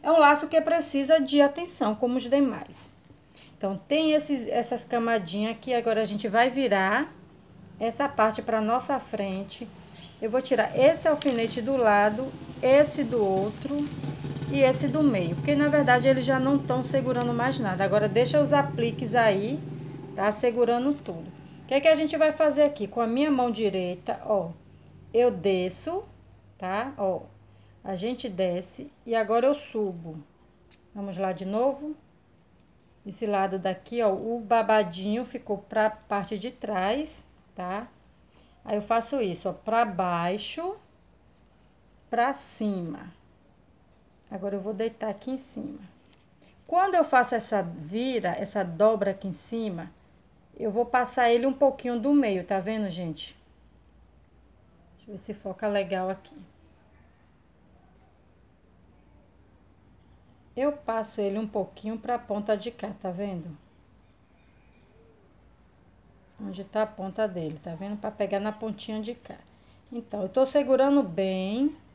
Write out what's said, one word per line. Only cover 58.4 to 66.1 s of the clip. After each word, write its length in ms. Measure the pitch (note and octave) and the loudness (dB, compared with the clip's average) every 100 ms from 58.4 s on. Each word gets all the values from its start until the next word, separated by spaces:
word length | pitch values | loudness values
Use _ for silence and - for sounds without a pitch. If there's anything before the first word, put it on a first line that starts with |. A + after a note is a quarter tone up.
| _ _ _ _ _ _ _ _ _ _ _ _ _ _ _ _ _ - _ _ _ - | _ _ _ _ _ _ _ _ _ _ _ _ _ _ _ _ _ -20 _ _ _ -2
Eu 140 | C#4+ | -2
passo 500 | C#4+ - A3+ G#3+ - | -2 -4 -4 -4 -4
ele 160 | G3+ G3+ | -2 -2
um 100 | G#3+ | -4
pouquinho 520 | G#3 F#3+ - G#3+ A3+ | -6 -6 -8 -10 -8
pra 180 | - A#3+ | -4 -6
ponta 400 | - G#3 G#3 G#3 | -4 -6 -2 -2
de 140 | A#3 | -4
cá, 180 | - G#3 G3+ | -10 -12 -8
tá 120 | F#3+ | -8
vendo? 440 | F3 G3+ F3+ D#3+ D3 _ _ _ _ _ _ _ _ _ _ _ _ _ _ _ _ _ _ _ _ _ _ _ _ _ | -6 -8 -8 -10 -16 _ _ _ _ _ _ _ _ _ _ _ _ _ _ _ _ _ _ _ _ _ _ _ _ _